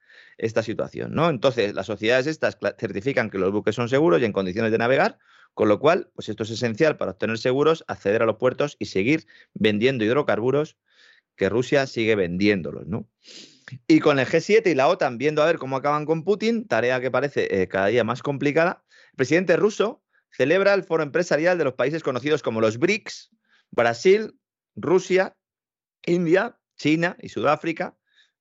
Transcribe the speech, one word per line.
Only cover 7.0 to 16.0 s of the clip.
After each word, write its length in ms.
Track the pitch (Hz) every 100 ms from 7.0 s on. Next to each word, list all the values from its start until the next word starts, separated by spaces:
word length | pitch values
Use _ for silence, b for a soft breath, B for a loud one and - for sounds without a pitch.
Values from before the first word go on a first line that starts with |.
| 95
obtener 260 | 92 107 113
seguros, 460 | 127 131 151 160 -
acceder 340 | - 98 110
a 40 | 113
los 100 | 104
puertos 400 | 127 - 147 -
y 80 | -
seguir 400 | 95 107 156 b b b
vendiendo 500 | - 107 104 120 135
hidrocarburos, 720 | 107 131 147 107 120 139 156 _ b b b b _ -
que 120 | 95
Rusia 360 | 104 - 143 135
sigue 280 | - 110
vendiéndolos, 720 | 107 87 87 104 101 73 65 76
¿no? 200 | 104 - _ B B B B B - -
Y 140 | 156
con 180 | 156 139
el 80 | 123
G 140 | 165
siete 300 | 160 214 220
y 40 |
la 140 | 135 139
otan 300 | 185 151 117
viendo 240 | 139 151
a 40 | 151
ver 120 | 160
cómo 180 | 135 135
acaban 300 | 143 147